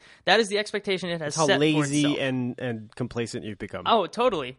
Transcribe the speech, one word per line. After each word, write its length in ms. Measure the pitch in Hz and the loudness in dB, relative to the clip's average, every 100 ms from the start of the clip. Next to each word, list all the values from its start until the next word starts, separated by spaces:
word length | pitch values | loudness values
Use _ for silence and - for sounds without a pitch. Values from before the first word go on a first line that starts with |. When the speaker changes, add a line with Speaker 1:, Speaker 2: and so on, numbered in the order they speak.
| - - - | -20 -4 2
Speaker 1:
that 140 | 202 | 4
is 80 | 202 | 4
the 120 | 202 | 0
expectation 500 | 208 208 202 185 175 | -2 -4 -2 -4 -4
it 40 | |
has 60 | 170 | -4
Speaker 2:
That's 160 | 147 151 | -2 2
how 120 | 156 | 4
Speaker 1:
set 80 | 160 | 4
for 40 | |
Speaker 2:
lazy 400 | 151 151 143 147 | 4 4 2 2
Speaker 1:
itself. 180 | 147 147 | 2 2
Speaker 2:
and, 360 | 135 127 123 - | 0 -2 -2 -4
and 360 | 123 113 107 - | -6 -6 -8 -8
complacent 480 | 120 120 117 117 | -6 -4 -6 -6
you've 140 | 104 98 | -10 -10
become. 240 | 101 92 90 | -10 -6 0
Speaker 1:
Oh, 220 | 214 165 | 2 2
totally. 480 | - 247 175 127 | 0 0 0 -4